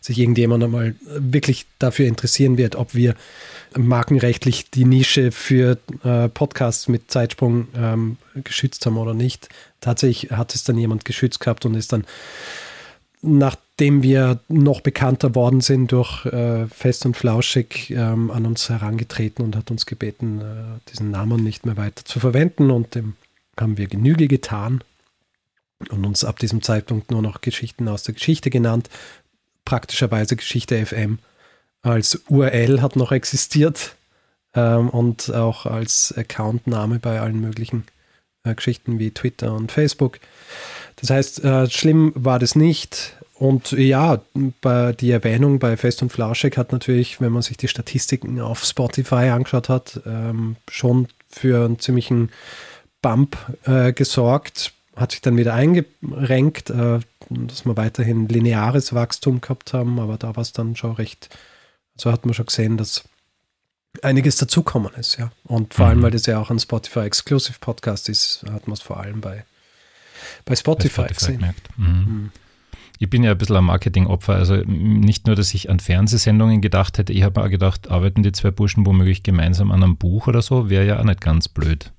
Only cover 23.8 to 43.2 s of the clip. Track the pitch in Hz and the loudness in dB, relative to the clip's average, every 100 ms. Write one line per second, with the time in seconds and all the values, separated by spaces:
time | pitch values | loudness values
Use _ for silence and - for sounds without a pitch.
23.8 | 98 101 120 160 147 135 - 104 104 127 | -4 0 2 4 4 2 0 -6 -4 -6
24.8 | - _ _ _ _ _ _ _ _ _ | -6 _ _ _ _ _ _ _ _ _
25.8 | - 104 98 101 117 107 113 113 - 107 | -10 -6 -4 -2 -4 -4 -4 -4 0 -2
26.8 | - 110 - 117 110 - - - 117 - | -2 -6 -2 -2 -2 -4 -8 -6 -10 -6
27.8 | 113 101 - 110 - 160 143 123 117 117 | -6 -4 -8 -6 0 0 0 0 2 0
28.8 | 120 - - - _ _ _ _ - 123 | -4 -12 -20 -20 _ _ _ _ -6 -6
29.8 | - - 127 110 107 117 - 120 - 117 | -4 -4 0 0 -2 -4 -4 -6 -2 -4
30.8 | 107 110 104 110 _ _ _ _ _ _ | -2 -4 -4 -4 _ _ _ _ _ _
31.8 | 120 117 107 - _ 139 131 120 117 135 | 0 0 0 -4 _ 2 4 2 2 4
32.8 | 131 131 120 131 - 135 - 151 151 147 | 2 0 0 0 -2 -6 -2 2 2 0
33.8 | - _ _ _ _ _ _ - 117 117 | -10 _ _ _ _ _ _ 0 2 2
34.8 | 120 120 120 113 - 117 113 110 - 113 | 0 0 0 -2 -6 -2 -2 -2 -6 -6
35.8 | 113 - - - 110 - 110 117 - 113 | -2 -2 -2 -4 -8 -6 -4 -4 -2 -2
36.8 | 107 117 120 110 110 110 110 110 113 117 | -2 -2 -2 -4 -4 -4 -4 -6 -6 -6
37.8 | - _ _ _ _ _ 120 113 - 120 | -8 _ _ _ _ _ -6 -4 -4 -4
38.8 | - 113 110 - 123 - 113 110 113 - | -4 -4 -4 -4 -6 -4 -6 -6 -4 0
39.8 | 151 - 131 - - _ - - - - | 0 0 -2 -2 -20 _ -20 -18 -18 -18
40.8 | - - 127 135 135 - 139 131 127 - | -20 -12 0 0 0 -2 2 2 2 2
41.8 | 160 156 156 147 127 123 120 151 156 151 | 4 6 4 2 0 2 2 4 4 2
42.8 | - - - - | -4 -12 -12 -16